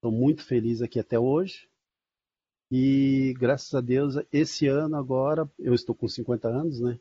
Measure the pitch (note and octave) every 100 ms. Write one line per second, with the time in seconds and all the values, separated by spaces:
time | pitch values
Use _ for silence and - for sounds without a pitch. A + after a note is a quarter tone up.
0 | A#2 A2+ C3 D3+ - B2 A2+ A2+ A#2 A#2+
1 | - A#2 B2 D3 F#3+ - - _ _ _
2 | _ _ _ _ _ _ _ B2+ C3+ C3+
3 | C#3 C3+ C3 B2+ B2 C3+ - C#3 B2 B2+
4 | C#3+ C#3 - C#3+ D3+ - C#3+ C#3 D3+ D#3
5 | C3 C3 C#3 D#3 D3+ - B2+ B2 - A#2
6 | - - B2 A#2+ A2+ B2 E3 C3 B2 A#2+